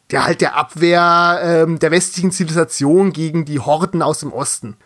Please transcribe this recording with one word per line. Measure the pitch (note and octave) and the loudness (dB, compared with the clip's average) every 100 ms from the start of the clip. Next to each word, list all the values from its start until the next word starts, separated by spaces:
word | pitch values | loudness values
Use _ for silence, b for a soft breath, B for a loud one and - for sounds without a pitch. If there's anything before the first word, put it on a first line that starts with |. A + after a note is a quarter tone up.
| - | -6
ja, | C#3 C3 | -2 -2
halt | E3 | 0
der | D3 - | 0 -2
Abwehr, | - D#3 E3+ F3 F3 E3+ F3 F3 | -4 0 2 4 4 4 4 2
ähm, | E3+ E3+ E3 E3 | 0 2 2 0
der | D#3+ | 0
westlichen | E3 F#3 - F#3 | 2 0 -2 -2
Zivilisation | F3+ E3 D#3+ D#3+ - C#3 F3 G3 | -2 -2 0 -2 0 2 4 2
gegen | D3+ D#3+ E3 D3+ | 0 -4 -4 -4
die | D3 | -4
Horden | B2 D#3 F#3+ E3+ | -2 0 0 -2
aus | E3 D#3 | -2 -2
dem | C#3+ | -6
Osten. | B2 C3+ - A2+ G2+ | -8 -6 -8 -10 -16